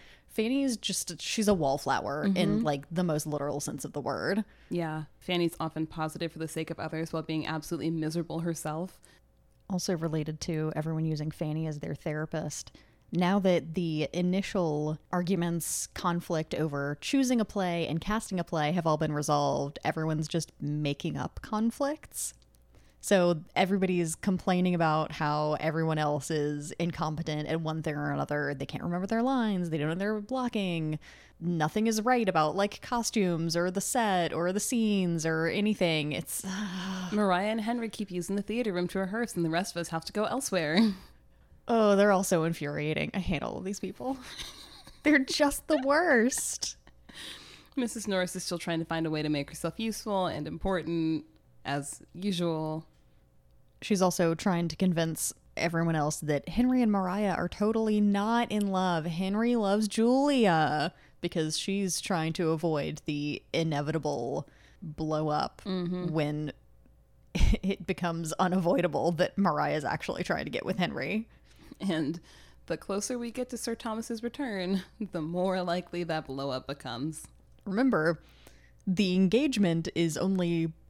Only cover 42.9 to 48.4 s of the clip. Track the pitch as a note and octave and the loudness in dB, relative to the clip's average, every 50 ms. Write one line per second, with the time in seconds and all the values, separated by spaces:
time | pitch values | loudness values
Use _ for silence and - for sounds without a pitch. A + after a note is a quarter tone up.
42.9 | D#3 E3+ D#3 D3 - F#3 F3 E3+ E3 - - A#1+ - - F3+ F#3+ G#3 - - F#3 | -2 -2 -2 -2 -4 -4 -2 -2 -2 -2 -2 -4 -6 -6 -6 -6 -6 -6 -8 -10
43.9 | - - A#3+ B3+ C4+ B3+ B3+ - - - - - - - - - - - - - | -8 -6 -6 -6 -6 -6 -10 -14 -14 -12 -12 -14 -14 -18 -20 -20 -20 -20 -20 -20
44.9 | - - - D4+ D4+ C#4 C4+ - - - D4 C#4+ C#4+ - - - D#4 C#4 C4 C4+ | -10 0 4 4 6 6 4 2 2 2 2 2 2 0 0 0 0 2 4 4
45.9 | C#4+ D#4 F4+ F4 C4+ A#3 G#3+ B3+ - - - - - - - - - - - - | 4 4 6 6 6 6 6 4 2 0 -4 -4 -6 -6 -6 -8 -8 -12 -18 -20
46.9 | - - - - - - - - - - - - - - - - - C#4 A#3+ A3+ | -20 -20 -20 -20 -18 -16 -14 -14 -14 -16 -18 -20 -20 -20 -20 -8 -4 -4 -4 -4
47.9 | - A3+ G3+ G#3 F#3+ F#3 F3+ F3 - F#3 | -4 -6 -4 -2 0 0 0 -2 -4 -6